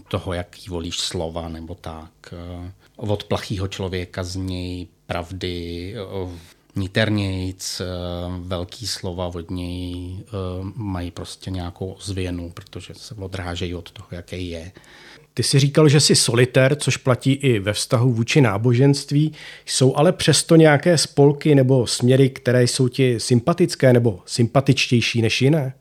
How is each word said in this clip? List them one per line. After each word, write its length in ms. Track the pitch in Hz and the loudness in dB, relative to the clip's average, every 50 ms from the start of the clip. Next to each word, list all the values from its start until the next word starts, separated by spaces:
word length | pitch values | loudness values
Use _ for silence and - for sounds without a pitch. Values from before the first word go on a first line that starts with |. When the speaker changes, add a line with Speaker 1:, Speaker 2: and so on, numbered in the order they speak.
| - - | -12 -8
Speaker 1:
toho, 240 | - 95 - 98 | -8 -8 -6 -6
jaký 380 | 87 87 87 _ - - - 92 | -6 -6 -8 _ -16 -20 -14 -10
volíš 280 | 87 85 82 87 - - | -10 -8 -8 -8 -8 -8
slova 500 | - - - 90 82 82 82 85 82 85 | -8 -6 -6 -6 -6 -6 -8 -8 -10 -10
nebo 260 | 82 85 82 85 87 | -12 -12 -12 -14 -16
tak. 360 | - - 85 80 80 82 85 _ _ - - 90 87 87 90 90 87 87 92 - _ _ _ _ | -14 -14 -14 -14 -14 -18 -20 _ _ -20 -20 -18 -16 -14 -14 -14 -14 -14 -16 -18 _ _ _ _
Od 280 | - - 104 104 101 - | -10 -4 -4 -4 -4 -2
plachýho 440 | - 101 - - - 107 92 98 95 | -6 -6 -6 -4 -8 -6 -6 -6 -8
člověka 560 | - - 98 90 95 90 90 - - 98 92 | -6 -8 -8 -6 -6 -8 -8 -8 -8 -10 -8
z 120 | 90 92 | -8 -8
něj 500 | 95 95 92 92 90 90 90 90 90 87 - _ _ _ | -8 -8 -6 -8 -8 -8 -10 -10 -12 -14 -16 _ _ _
pravdy, 880 | - 87 87 85 87 95 90 95 90 87 87 85 85 87 87 87 95 113 113 95 95 101 95 92 90 87 85 - - _ _ _ _ - | -10 -8 -8 -8 -10 -10 -8 -8 -8 -8 -8 -8 -10 -10 -10 -10 -12 -12 -12 -12 -10 -8 -8 -8 -8 -12 -16 -20 -20 _ _ _ _ -8
niternějc, 1040 | 101 95 92 - 110 110 104 107 104 101 95 95 92 92 95 95 - - - - - | -6 -6 -2 0 0 0 2 0 -2 -2 -2 -4 -4 -6 -8 -8 -10 -10 -10 -10 -8
eh, 40 | 95 90 90 87 87 87 87 87 87 87 90 90 | -8 -8 -8 -8 -8 -8 -8 -8 -8 -8 -8 -8
velký 460 | 87 92 95 87 87 - - - 101 | -8 -6 -6 -6 -6 -8 -12 -12 -10
slova 400 | 90 - - - 92 85 92 90 | -10 -10 -8 -8 -8 -6 -6 -8
od 240 | 87 87 87 82 - | -6 -8 -10 -10 -8
něj, 680 | 92 90 90 87 90 90 90 87 90 90 90 90 92 98 | -10 -8 -8 -8 -10 -10 -10 -10 -10 -10 -10 -12 -12 -14
eh, 20 | - - 110 98 92 92 92 90 95 101 - | -14 -12 -10 -10 -8 -8 -8 -10 -10 -12 -12
mají 360 | 127 104 98 95 87 87 87 | -10 -8 -8 -8 -8 -8 -10
prostě 400 | - - 82 - - _ - 98 | -12 -14 -14 -14 -16 _ -12 -10
nějakou 360 | 92 92 87 90 - - 95 95 | -8 -8 -8 -10 -10 -10 -10 -10
ozvěnu, 580 | 95 - - 98 95 95 92 87 87 87 85 85 - | -10 -12 -12 -8 -6 -6 -6 -6 -6 -8 -10 -12 -14
protože 400 | - - - - 85 - - - | -16 -18 -16 -18 -18 -16 -18 -20
se 180 | - - - 113 | -20 -18 -18 -14
odrážejí 600 | 107 98 92 92 95 90 87 87 87 95 87 87 | -14 -12 -12 -10 -10 -8 -8 -6 -6 -6 -8 -8
od 160 | 85 82 - | -10 -12 -14
toho, 180 | - - - - | -20 -20 -18 -16
jaký 400 | 90 87 - - 92 90 92 87 | -16 -16 -14 -12 -12 -10 -10 -10
je. 220 | 85 82 82 95 _ - _ _ - - - - - - _ _ - | -10 -12 -14 -16 _ -20 _ _ -20 -20 -20 -20 -20 -20 _ _ -6
Speaker 2:
Ty 80 | - | -4
jsi 160 | 117 - 147 135 | -2 2 4 4
říkal, 300 | 147 139 - 165 156 147 | 4 4 4 6 6 8
že 120 | 127 147 | 6 6
jsi 140 | - - 135 | 6 4 4
solitér, 600 | - - - 113 120 127 - - 135 131 135 143 | 4 2 2 4 4 2 4 4 4 4 4 2
což 200 | 143 - 135 - | 0 -2 -2 -2
platí 360 | - - 131 120 - - 135 | -2 2 0 0 2 2 0
i 260 | 139 139 143 131 117 101 | 0 2 2 2 2 2
ve 140 | 95 104 | 0 -2
vztahu 400 | 101 - - - 135 117 123 131 | -2 -2 -2 0 0 2 2 2
vůči 280 | 117 113 113 - - 156 | 2 0 0 2 4 4
náboženství. 920 | 135 110 95 104 117 127 120 120 139 143 139 143 - - 143 147 156 151 151 - - - - - - | 4 4 4 2 2 2 4 6 6 4 4 2 -2 -2 0 0 0 0 -2 -10 -20 -20 -20 -18 -10
Jsou 300 | - - - 131 135 135 | -6 0 2 2 4 4
ale 160 | 147 151 185 | 4 2 2
přesto 440 | 180 - - 160 147 - - - 165 | 2 2 2 2 2 2 4 6 6
nějaké 420 | 160 160 156 147 139 - 180 170 151 | 8 8 8 6 6 4 4 2 2
spolky 560 | - - - 143 143 147 143 147 - 156 143 | 0 0 4 6 6 6 4 4 2 4 4
nebo 320 | 135 131 127 135 127 110 | 6 6 4 4 2 2
směry, 440 | - - - 123 123 131 131 139 131 | 0 -2 0 2 4 6 6 4 2
které 320 | 135 - - 123 123 123 123 | 2 -2 -2 2 4 4 4
jsou 240 | 120 - - 127 120 | 2 2 0 0 0
ti 320 | - - 131 127 120 107 | 2 0 2 2 2 0
sympatické 720 | - - 127 120 - 170 170 - 175 151 - - 139 127 | 0 2 2 2 2 2 2 2 0 0 2 2 4 6
nebo 280 | 123 120 117 117 92 85 - | 6 6 4 2 -2 -2 -10
sympatičtější 960 | - - - 117 110 - 135 - - 131 - - - 131 117 - - - 117 | -8 -2 0 0 2 2 2 4 4 2 2 2 2 2 2 2 0 0 0
než 200 | 113 107 - - | 0 0 0 2
jiné? 320 | 123 135 165 156 127 135 - _ | 2 2 2 2 0 -4 -8 _